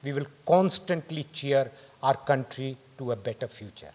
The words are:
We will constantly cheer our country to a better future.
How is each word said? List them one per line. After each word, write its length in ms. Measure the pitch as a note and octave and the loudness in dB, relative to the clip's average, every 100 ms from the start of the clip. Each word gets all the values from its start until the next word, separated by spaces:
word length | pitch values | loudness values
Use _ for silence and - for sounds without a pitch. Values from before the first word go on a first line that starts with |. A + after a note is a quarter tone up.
We 80 | C3+ | -4
will 160 | C#3 C#3+ - - | -4 -4 -10 4
constantly 800 | F3 F#3+ - - E3+ - D#3+ D3 | 6 6 2 0 -2 -2 -8 -6
cheer 400 | - C#3+ C#3 B2+ - - - | -6 2 2 2 -6 -20 -4
our 120 | - - | 0 0
country 600 | - C#3 B2 - C3+ C3 - - | 2 0 0 -8 -8 -8 -16 -10
to 160 | B2+ | -6
a 20 | A#2 | -4
better 320 | G2+ A2 B2 | -4 -6 -8
future. 440 | - G#2 - D2 | -8 -14 -16 -18